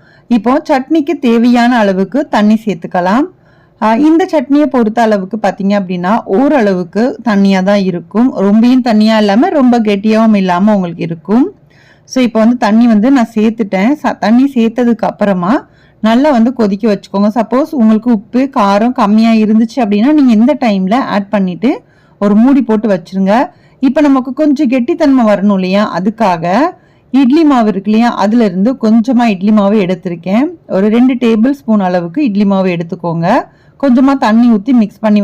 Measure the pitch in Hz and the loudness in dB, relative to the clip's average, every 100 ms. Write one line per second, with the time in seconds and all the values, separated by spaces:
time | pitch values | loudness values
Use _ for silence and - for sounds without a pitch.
0 | _ _ - 240 233 285 - 269 262 320 | _ _ -2 -2 0 -2 0 -4 -2 -2
1 | 285 294 247 233 240 240 240 247 202 190 | -2 -2 0 2 2 2 2 2 0 -2
2 | 190 277 311 233 208 220 208 170 170 185 | -2 -4 -2 0 2 0 -2 -8 -6 -4
3 | 180 233 349 - _ _ _ - 214 226 | -2 -2 -2 -8 _ _ _ -6 -2 0
4 | 302 330 370 320 254 285 294 254 214 220 | 2 2 0 -2 0 0 0 0 -2 0
5 | 220 208 185 220 196 185 196 208 185 180 | 0 -2 -4 -6 -6 -4 -2 -2 -4 -4
6 | 180 226 - 196 285 294 208 180 175 202 | -2 -4 -2 0 0 0 0 -2 -4 -4
7 | 247 403 233 202 196 190 185 202 185 170 | -4 -4 -2 0 2 2 0 0 -2 -6
8 | 165 208 254 - 196 220 240 254 240 214 | -4 -2 -2 0 0 2 2 2 2 2
9 | 214 220 208 202 359 320 254 240 214 202 | 2 2 2 2 0 2 2 2 0 -2
10 | 214 214 226 208 185 175 208 208 175 170 | 0 2 2 2 0 0 0 0 -2 -8
11 | 170 165 - 226 359 - _ _ _ _ | -8 -8 -2 -2 -2 -6 _ _ _ _
12 | - 262 247 226 220 247 214 220 240 214 | -8 -4 -2 0 0 0 0 2 2 2
13 | 247 277 226 214 220 220 196 185 220 294 | 2 0 0 -2 -2 -2 -4 -2 0 -2
14 | 240 - 202 240 277 240 226 226 240 220 | -4 -4 0 2 2 0 -2 0 0 0
15 | 180 - 202 185 175 302 - _ _ _ | -4 -2 -2 -2 -2 -2 -4 _ _ _
16 | 214 240 302 240 226 247 208 196 226 196 | 0 2 2 2 0 0 -2 -2 -2 -2
17 | - 196 208 233 214 254 311 285 220 220 | -4 -2 -2 -2 -2 -2 -2 0 0 2
18 | 247 214 - 247 269 262 202 202 240 254 | 0 -2 -2 -4 -2 0 0 0 0 0
19 | 202 220 226 226 208 220 233 - 214 208 | 0 2 2 2 2 0 0 -2 -2 0
20 | 254 302 254 214 240 277 240 196 185 240 | 2 2 2 4 2 0 -2 -2 -2 -2
21 | - 196 196 208 185 165 226 440 - _ | -2 -6 -4 -4 -4 -2 -4 -4 -10 _
22 | _ - 202 208 247 285 233 220 220 185 | _ -4 0 2 4 2 0 -2 -2 -4
23 | 170 190 190 226 339 - _ _ 262 294 | -4 -4 0 0 -2 -8 _ _ -2 2
24 | 294 269 247 262 302 269 277 262 240 330 | 2 0 -2 -2 0 0 0 0 -2 0
25 | 302 262 220 196 202 196 185 202 214 165 | 0 2 2 2 0 0 0 -2 -2 -4
26 | 190 214 208 170 170 202 339 - _ _ | -4 -2 -2 -2 -2 0 -2 -4 _ _
27 | _ 262 254 311 302 254 214 190 208 220 | _ 0 2 2 2 2 0 -2 -2 0
28 | 240 - 196 240 214 175 214 262 220 226 | 0 0 0 0 0 0 -2 0 0 2
29 | 214 240 233 185 202 214 196 220 180 180 | 2 0 0 0 0 2 2 0 0 -4
30 | 180 170 180 214 311 339 - 190 208 233 | -8 -8 -4 -2 -2 -6 -6 -2 0 2
31 | 262 247 233 220 254 277 - 214 185 180 | 2 0 0 2 0 -2 -2 -2 0 -2
32 | 170 170 277 196 202 196 190 175 170 175 | -4 -4 -2 0 0 0 -2 -4 -8 -8
33 | 170 165 170 269 - _ _ - 277 240 | -6 -4 -2 -2 -4 _ _ -4 0 2
34 | 269 277 226 226 240 214 202 254 202 - | 2 0 0 2 2 2 2 0 0 -2
35 | 220 208 | 0 0